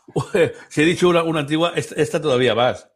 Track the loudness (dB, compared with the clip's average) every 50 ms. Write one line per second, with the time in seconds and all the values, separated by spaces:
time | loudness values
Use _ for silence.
0 | _ -8 -6 -6 -4 -2 0 0 0 0 -2 -6 -18 -6 -2 0 2 2 2 2
1 | 2 2 4 2 0 0 -2 -2 -2 -2 -2 -2 -2 -2 -2 -4 -6 -4 -2 -2
2 | -2 -2 -2 -2 0 0 2 2 2 2 2 2 2 0 0 -4 -10 _ _